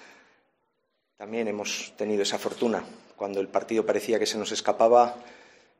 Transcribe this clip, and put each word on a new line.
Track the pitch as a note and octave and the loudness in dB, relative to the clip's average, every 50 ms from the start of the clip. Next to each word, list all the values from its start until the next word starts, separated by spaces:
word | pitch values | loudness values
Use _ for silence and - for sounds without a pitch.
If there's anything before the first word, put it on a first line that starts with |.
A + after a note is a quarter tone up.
| - - - - - _ _ _ _ _ _ _ _ _ _ _ _ _ _ _ _ _ _ | -20 -20 -20 -20 -20 _ _ _ _ _ _ _ _ _ _ _ _ _ _ _ _ _ _
También | - G2+ G#2 A2+ A#2 A2+ | -18 -12 -8 -6 -4 -4
hemos | G#2+ G#2 G#2 G2+ - - - - - - | -4 -4 -6 -6 -6 -8 -8 -10 -10 -8
tenido | - G#2 G#2+ G#2+ G2+ | -6 -4 -2 0 0
esa | G2 - A2 | 0 0 -2
fortuna. | G2+ - G#2+ - - B2+ A#2 G#2 F2+ - - - - - - - | -4 -4 -6 -4 -2 0 0 0 -2 -4 -8 -16 -20 -20 -20 -12
Cuando | - G2+ G2+ G2 G2 | -8 -8 -4 -2 -4
el | G2 | -2
partido | - - G2 - - A2+ A2 G#2 | -2 -2 -2 -2 0 0 0 2
parecía | A2+ G2+ G2+ - - A2 G2+ | 2 0 0 0 0 0 0
que | G#2+ | 0
se | - - | 0 -2
nos | A2 G2+ - | -4 -4 -4
escapaba, | A2 - - G#2+ - - A2+ A2+ A#2+ A#2+ A#2+ A#2+ - - - - - - - - - _ _ _ _ | -6 -4 -2 0 2 4 6 8 8 8 6 6 2 -6 -14 -20 -20 -20 -20 -20 -20 _ _ _ _